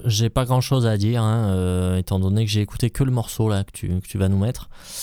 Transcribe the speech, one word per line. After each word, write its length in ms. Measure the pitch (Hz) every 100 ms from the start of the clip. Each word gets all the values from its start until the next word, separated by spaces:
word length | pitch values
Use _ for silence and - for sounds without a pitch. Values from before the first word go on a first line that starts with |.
j'ai 260 | 120 104 113
pas 140 | -
grand 160 | 127 127
chose 260 | 120 135 117
à 100 | 104
dire, 260 | 104 120
hein, 240 | 110 113 107
euh, 500 | 92 90 90 90 92
étant 220 | 87 95
donné 260 | 95 104
que 60 | 110
j'ai 100 | 104
écouté 300 | 101 - 117
que 140 | -
le 60 | 135
morceau 380 | 123 110 - 110
là 140 | 101
que 80 | 98
tu, 160 | - 95 90
que 60 | -
tu 100 | 95
vas 120 | 95
nous 100 | 98
mettre. 320 | 107 - - - - -